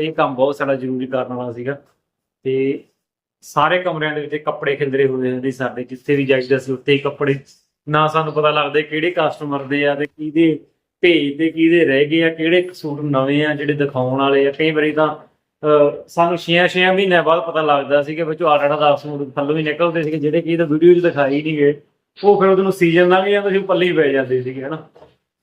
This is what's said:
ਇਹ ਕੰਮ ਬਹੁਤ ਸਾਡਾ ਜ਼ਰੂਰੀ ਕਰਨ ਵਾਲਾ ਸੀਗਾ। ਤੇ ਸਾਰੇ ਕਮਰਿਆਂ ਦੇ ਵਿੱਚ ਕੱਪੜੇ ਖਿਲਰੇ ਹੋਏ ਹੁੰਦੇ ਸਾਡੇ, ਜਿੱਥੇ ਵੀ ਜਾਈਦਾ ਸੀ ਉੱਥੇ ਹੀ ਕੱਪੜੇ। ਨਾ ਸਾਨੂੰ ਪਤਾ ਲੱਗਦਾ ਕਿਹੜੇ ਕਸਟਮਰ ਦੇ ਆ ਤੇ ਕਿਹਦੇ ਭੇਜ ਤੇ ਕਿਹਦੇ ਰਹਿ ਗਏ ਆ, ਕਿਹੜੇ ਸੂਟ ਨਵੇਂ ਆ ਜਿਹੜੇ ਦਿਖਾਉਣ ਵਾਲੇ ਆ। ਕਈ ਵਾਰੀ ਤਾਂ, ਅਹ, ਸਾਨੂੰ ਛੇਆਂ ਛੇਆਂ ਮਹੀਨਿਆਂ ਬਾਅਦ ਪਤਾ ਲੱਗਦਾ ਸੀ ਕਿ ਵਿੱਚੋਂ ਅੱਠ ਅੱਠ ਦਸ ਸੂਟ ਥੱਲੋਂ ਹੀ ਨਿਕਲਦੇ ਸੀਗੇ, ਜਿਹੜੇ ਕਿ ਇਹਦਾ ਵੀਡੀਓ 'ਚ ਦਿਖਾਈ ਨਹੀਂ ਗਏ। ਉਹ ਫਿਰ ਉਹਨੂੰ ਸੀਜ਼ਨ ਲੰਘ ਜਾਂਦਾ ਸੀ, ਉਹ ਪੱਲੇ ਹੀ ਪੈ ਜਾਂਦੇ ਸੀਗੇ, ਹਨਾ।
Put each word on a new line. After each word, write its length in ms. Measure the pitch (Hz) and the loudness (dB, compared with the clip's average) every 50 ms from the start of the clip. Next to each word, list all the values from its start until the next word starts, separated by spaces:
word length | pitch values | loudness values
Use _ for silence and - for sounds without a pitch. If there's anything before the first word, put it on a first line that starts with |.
ਇਹ 120 | 156 160 156 | -6 -6 -2
ਕੰਮ 220 | - 127 139 135 | -2 -2 -2 0
ਬਹੁਤ 220 | 123 131 139 143 | 0 0 0 0
ਸਾਡਾ 180 | - 147 135 139 | -2 -2 -2 -2
ਜ਼ਰੂਰੀ 320 | 127 127 127 131 127 131 | -4 -4 -6 -6 -6 -6
ਕਰਨ 260 | 127 131 131 123 117 123 | -4 -4 -4 -4 -4 -8
ਵਾਲਾ 200 | 123 123 123 113 | -8 -8 -10 -10
ਸੀਗਾ। 300 | 120 120 131 147 - _ _ _ _ _ _ _ _ _ _ _ _ - | -10 -8 -8 -8 -10 _ _ _ _ _ _ _ _ _ _ _ _ -6
ਤੇ 400 | 131 131 135 135 135 135 139 - _ _ _ _ _ _ _ _ _ _ _ | -4 -2 -2 0 -2 -4 -6 -8 _ _ _ _ _ _ _ _ _ _ _
ਸਾਰੇ 420 | _ - - 147 147 156 180 180 180 | _ -6 -2 0 2 2 2 0 -2
ਕਮਰਿਆਂ 320 | 180 165 156 151 156 151 | -2 -4 -4 -4 -4 -4
ਦੇ 60 | 151 | -6
ਵਿੱਚ 160 | 147 139 143 | -8 -8 -8
ਕੱਪੜੇ 400 | 151 151 156 151 - 156 139 143 | -8 -6 -6 -8 -4 -4 -4 -2
ਖਿਲਰੇ 300 | 143 147 135 131 135 139 | -2 -2 -4 0 0 0
ਹੋਏ 260 | 135 127 131 127 127 127 | 0 -2 -4 -2 -4 -4
ਹੁੰਦੇ 180 | 127 123 135 | -4 -4 -6
ਸਾਡੇ, 340 | 131 131 135 120 120 123 127 | -6 -4 -6 -6 -6 -8 -12
ਜਿੱਥੇ 320 | 123 131 127 _ - 147 | -12 -14 -12 _ -2 -2
ਵੀ 100 | 139 139 | 0 2
ਜਾਈਦਾ 320 | 131 135 127 127 127 139 131 | 2 0 0 2 0 0 -2
ਸੀ 140 | 131 131 131 | -2 -4 -8
ਉੱਥੇ 200 | 127 - - 143 | -6 0 0 0
ਹੀ 60 | 139 | 0
ਕੱਪੜੇ। 420 | 139 143 135 - 147 139 139 139 - _ - _ _ _ _ _ - 147 | 0 -4 -4 -4 -2 -2 -2 -2 -4 _ -20 _ _ _ _ _ -10 -2
ਨਾ 180 | 151 151 156 | 0 0 0
ਸਾਨੂੰ 260 | 151 - 160 160 156 139 | 2 0 -2 -2 -2 -2
ਪਤਾ 180 | 151 151 151 | 0 0 2
ਲੱਗਦਾ 300 | 160 151 147 143 139 151 | 2 0 -2 0 0 -2
ਕਿਹੜੇ 340 | 156 151 151 156 156 180 180 175 | -2 -2 -4 -4 -4 -2 -2 0
ਕਸਟਮਰ 440 | 156 143 - - 156 143 143 139 135 | -2 -2 -2 -6 -8 -6 -6 -6 -6
ਦੇ 240 | 131 139 143 147 | -4 -2 0 0
ਆ 80 | 143 143 | 0 0
ਤੇ 120 | 143 147 | -2 -4
ਕਿਹਦੇ 540 | 147 _ - 151 156 143 160 170 160 156 143 - _ _ _ _ _ _ - | -8 _ -12 -10 -4 0 2 2 2 2 -2 -6 _ _ _ _ _ _ 0
ਭੇਜ 380 | - 180 170 160 143 143 143 143 | 2 4 4 4 2 -2 -4 -2
ਤੇ 120 | 160 160 | -2 -2
ਕਿਹਦੇ 340 | 156 160 160 165 170 170 160 | 0 2 2 4 4 4 4
ਰਹਿ 200 | 135 135 135 147 | 4 4 2 2
ਗਏ 180 | 147 156 165 165 | 2 2 0 0
ਆ, 120 | 165 160 | 0 0
ਕਿਹੜੇ 360 | 160 160 160 175 180 180 180 - | -2 -2 0 2 2 0 -2 -8
ਸੂਟ 280 | - - 151 143 143 | -10 -8 -8 -8 -6
ਨਵੇਂ 460 | 147 147 139 131 135 139 143 147 151 | -4 -2 0 0 0 2 0 0 0
ਆ 80 | 151 151 | -2 -2
ਜਿਹੜੇ 180 | 143 147 143 151 | -4 -2 -4 -2
ਦਿਖਾਉਣ 480 | 143 143 139 - 131 127 127 131 135 | -2 -2 -4 -2 -2 -2 -2 -2 0
ਵਾਲੇ 260 | 139 139 139 139 139 | 0 2 2 2 2
ਆ। 40 | 139 | 0
ਕਈ 200 | 139 - 160 160 | 0 0 -2 -2
ਵਾਰੀ 220 | 156 151 151 156 147 | 0 0 -2 -2 0
ਤਾਂ, 240 | 151 156 151 151 | 0 0 -2 -2
ਅਹ, 920 | - - _ _ _ _ _ _ - - 151 151 147 147 143 - - - _ | -6 -14 _ _ _ _ _ _ -6 0 2 4 4 4 4 0 -4 -12 _
ਸਾਨੂੰ 280 | - 170 170 175 180 | 0 0 0 2 0
ਛੇਆਂ 320 | 160 - 165 170 175 180 165 | -2 -2 0 2 2 2 2
ਛੇਆਂ 260 | 170 185 180 185 190 | 2 2 2 2 2
ਮਹੀਨਿਆਂ 280 | 190 202 190 180 170 156 | 2 2 2 2 2 4
ਬਾਅਦ 280 | 151 165 175 175 170 | 4 2 0 0 -2
ਪਤਾ 120 | 156 156 156 | -4 -2 0
ਲੱਗਦਾ 400 | 151 143 143 139 127 143 147 143 | 2 2 0 0 2 0 0 0
ਸੀ 120 | 147 156 | 0 -4
ਕਿ 80 | 156 170 | -4 -4
ਵਿੱਚੋਂ 320 | 151 156 156 170 156 147 | -4 -4 -2 0 2 2
ਅੱਠ 100 | 147 143 | 2 2
ਅੱਠ 160 | 143 151 147 | 0 0 2
ਦਸ 220 | 151 147 143 139 - | 2 2 2 2 -2
ਸੂਟ 320 | 147 147 143 143 127 - | -8 -8 -8 -8 -8 -6
ਥੱਲੋਂ 240 | 151 143 139 151 160 | -6 -2 -2 -2 -2
ਹੀ 40 | 156 | -2
ਨਿਕਲਦੇ 400 | 151 147 151 170 170 160 170 156 | -2 -2 0 0 0 0 -2 -2
ਸੀਗੇ, 160 | 151 156 156 | -2 -4 -2
ਜਿਹੜੇ 240 | 139 151 151 170 156 | -2 0 -2 -2 -2
ਕਿ 100 | 156 170 | 0 0
ਇਹਦਾ 120 | 165 170 | 0 0
ਵੀਡੀਓ 300 | 151 151 156 165 175 175 | 0 0 4 6 6 6
'ਚ 40 | 175 | 6
ਦਿਖਾਈ 440 | 175 170 - 143 143 135 139 147 151 | 4 0 2 2 0 0 0 -2 -2
ਨਹੀਂ 160 | 156 156 147 | -2 0 2
ਗਏ। 220 | 143 143 147 147 _ _ _ _ _ _ _ - - | 2 2 2 0 _ _ _ _ _ _ _ -2 4
ਉਹ 160 | 202 202 - | 4 4 6
ਫਿਰ 100 | 190 190 | 6 4
ਉਹਨੂੰ 220 | 190 185 196 190 185 | 4 4 2 0 0
ਸੀਜ਼ਨ 360 | - 180 165 160 175 180 180 | 2 2 2 4 4 4 6
ਲੰਘ 220 | 185 190 190 202 | 4 2 2 2
ਜਾਂਦਾ 200 | 202 202 196 202 | 0 0 0 0
ਸੀ, 60 | 190 | 0
ਉਹ 80 | 196 190 | 0 0
ਪੱਲੇ 220 | 190 185 170 180 | 0 0 0 0
ਹੀ 60 | 180 165 | 0 2
ਪੈ 160 | 156 151 139 | 2 2 2
ਜਾਂਦੇ 340 | 135 135 131 123 131 127 123 | 2 0 -2 0 -2 -4 -4
ਸੀਗੇ, 200 | 127 127 135 131 | -4 -10 -10 -10
ਹਨਾ। 240 | 139 160 156 - - _ - - - _ _ _ _ _ _ | -10 -10 -12 -14 -18 _ -20 -20 -20 _ _ _ _ _ _